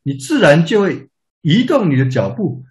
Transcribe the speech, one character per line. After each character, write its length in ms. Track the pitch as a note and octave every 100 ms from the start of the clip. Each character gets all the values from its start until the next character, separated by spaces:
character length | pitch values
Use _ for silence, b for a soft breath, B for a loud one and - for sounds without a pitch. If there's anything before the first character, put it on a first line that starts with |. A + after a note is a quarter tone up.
你 120 | C#3
自 260 | C#3 - D4
然 260 | F#3 E3+ E3
就 160 | G#3+
会 260 | F#3+ - - _ _ _
移 220 | D#3+ G3
动 260 | B3+ C#4+ F#3+
你 60 | C3
的 100 | C3
脚 240 | B2 G2
步， 340 | - F3 - B